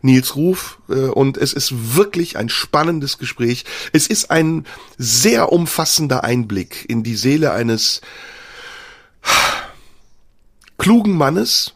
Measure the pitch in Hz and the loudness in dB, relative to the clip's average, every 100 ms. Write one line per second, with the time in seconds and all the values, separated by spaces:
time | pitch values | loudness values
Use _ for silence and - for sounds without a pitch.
0 | 131 131 127 139 170 185 - - - 131 | 6 4 4 0 0 0 -6 -16 -4 -2
1 | 131 110 135 - 139 139 - 123 113 139 | 0 2 0 0 -4 -2 -4 -4 0 2
2 | 202 175 170 - 113 - - 151 160 165 | 2 0 -4 -4 -4 -4 0 0 2 -2
3 | 139 - 123 - 120 123 - - - 156 | -4 -6 -10 -2 -2 -2 -6 -12 -2 0
4 | - 214 - 165 160 160 143 - - - | 0 -2 0 2 2 -2 -6 -20 -20 -8
5 | 120 - 220 233 - 170 165 - 156 - | -2 2 4 4 4 2 2 -2 0 0
6 | 147 127 110 123 110 98 - - - 117 | 0 0 0 0 0 -4 -6 -12 -4 -4
7 | 113 107 123 151 113 95 117 113 - - | -4 -2 2 2 2 0 0 0 0 -4
8 | - - - - - - - - - - | -10 -20 -20 -20 -20 -20 -18 -20 -20 -20
9 | _ _ - - - - - - - - | _ _ -2 0 0 -4 -10 -20 -20 -20
10 | - - _ _ _ _ - - 190 233 | -20 -20 _ _ _ _ -20 -2 4 6
11 | 208 175 139 170 226 - - | 4 2 2 2 0 -2 -2